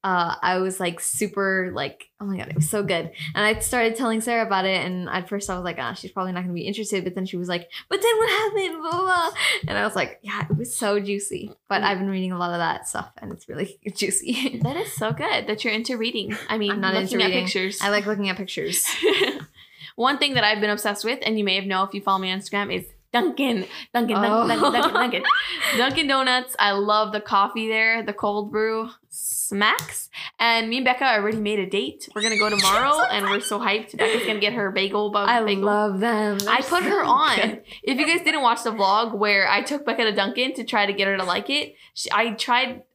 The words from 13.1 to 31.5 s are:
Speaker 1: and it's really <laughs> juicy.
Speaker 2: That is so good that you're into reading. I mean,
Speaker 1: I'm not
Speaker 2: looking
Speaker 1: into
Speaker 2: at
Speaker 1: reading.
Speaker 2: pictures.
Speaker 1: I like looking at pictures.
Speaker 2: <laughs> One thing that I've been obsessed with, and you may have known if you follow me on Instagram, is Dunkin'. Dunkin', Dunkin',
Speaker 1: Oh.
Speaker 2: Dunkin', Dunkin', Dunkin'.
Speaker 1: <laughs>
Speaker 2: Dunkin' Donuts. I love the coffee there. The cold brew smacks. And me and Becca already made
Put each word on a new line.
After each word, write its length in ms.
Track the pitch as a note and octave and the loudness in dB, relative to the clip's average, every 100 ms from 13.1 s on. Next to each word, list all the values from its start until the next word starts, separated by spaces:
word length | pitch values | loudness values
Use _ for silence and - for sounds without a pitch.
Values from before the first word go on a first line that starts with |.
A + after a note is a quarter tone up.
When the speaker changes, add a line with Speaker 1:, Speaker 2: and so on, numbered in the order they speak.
| - | -14
Speaker 1:
and 160 | - | -14
it's 160 | E3+ - | -14 -12
really 300 | - G3 - | -6 -6 -6
<laughs> 100 | G3+ | -10
juicy. 640 | - G3+ - - B3 C4 A#3 | -4 -2 0 -2 -2 -2 -2
Speaker 2:
That 140 | B3 D#4 | -4 -2
is 160 | A4+ | -6
so 160 | - G#3+ | -4 -4
good 360 | - D#4+ - - | -2 -2 -2 -2
that 160 | G#3+ | -2
you're 80 | A#3 | -2
into 240 | G#3+ A3+ A#3+ | -2 -2 -4
reading. 400 | A3+ A3+ G3 G#3 - | -2 -4 -6 -8 -2
I 100 | A3 | 0
mean, 140 | G3+ | 0
Speaker 1:
I'm 80 | G3+ | 0
not 120 | F#3+ | 2
Speaker 2:
looking 180 | F#3+ F#3+ | 0 0
Speaker 1:
into 100 | A#3+ | 2
Speaker 2:
at 20 | G3+ | 2
Speaker 1:
reading. 160 | F#3 | 2
Speaker 2:
pictures. 360 | F#3 F#3+ F#3 G3 | 0 -2 -2 -2
Speaker 1:
I 80 | G3+ | 0
like 160 | G#3 | 2
looking 240 | G3+ G3+ G3 | 0 -2 -2
at 80 | F#3 | -4
pictures. 480 | F#3 - C3+ C3+ - - | -6 -6 -2 -2 -2 2
Speaker 2:
<laughs> 920 | G4 F4+ - - - - - - - | 2 2 0 -2 -14 -20 -20 -20 -16
One 240 | - B3 C#4 | 0 2 2
thing 160 | C#4+ | 2
that 80 | B3+ | 4
I've 180 | G#3+ G#3+ | 4 4
been 80 | G#3 | 0
obsessed 320 | G#3 G#3+ G3+ | 0 -2 -2
with, 160 | A3+ C4+ | -4 -2
and 140 | - A3 | 0 0
you 60 | |
may 120 | G3+ | 2
have 100 | F#3+ | 0
known 220 | G3 F#3+ G3 | 0 0 0
if 60 | |
you 80 | G3+ | -2
follow 160 | G3+ F#3+ | 0 0
me 120 | F#3 | 0
on 80 | F#3+ | -4
Instagram, 340 | - G3+ G3+ | -4 -4 -2
is 120 | F#3 - - _ | -6 -8 -20 _
Dunkin'. 560 | A#3+ F4+ - C4+ A3+ F#3 - - | 2 2 2 0 0 -4 -12 -4
Dunkin', 220 | A#3+ A3+ | -2 0
Dunkin', 20 | G3+ | 2
Speaker 1:
Oh. 300 | G#3+ A3 A#3 | 4 4 2
Speaker 2:
Dunkin', 240 | A3+ - A#3 | 4 2 4
Dunkin', 120 | E4 | 2
Dunkin'. 300 | F#4+ B3 F#3 C#5 C6+ - | 2 0 0 2 2 2
Speaker 1:
<laughs> 260 | E4+ - C#4+ | -4 -2 0
Speaker 2:
Dunkin' 300 | C4 C4+ C#4+ | 2 0 2
Donuts. 480 | C4+ C4 B3+ B3+ - | 2 4 2 0 2
I 140 | G3+ | 2
love 400 | G3+ G3+ G#3+ G#3+ | 4 4 2 2
the 100 | G#3 | -2
coffee 460 | G#3 G3+ G3+ A3+ A3 | 0 2 2 0 -2
there. 340 | A3 A3 A3+ | 2 2 2
The 120 | G#3 | -2
cold 360 | G3+ G#3 G#3 G#3 | -2 -2 0 -2
brew 380 | G#3 A3 A3 A3+ - _ | 0 0 -2 -6 -12 _
smacks. 1000 | - - - - G3+ G#3+ A4+ - - - - - - | -10 -6 -4 -2 2 2 2 -4 -10 -12 -14 -14 0
And 280 | A#3 A3+ A3 | 2 2 0
me 100 | B3 | 0
and 80 | |
Becca 180 | B3+ B3+ | 0 2
already 320 | C4+ G#3+ G#3 A3 | 2 2 2 0
made 220 | G#3 | 0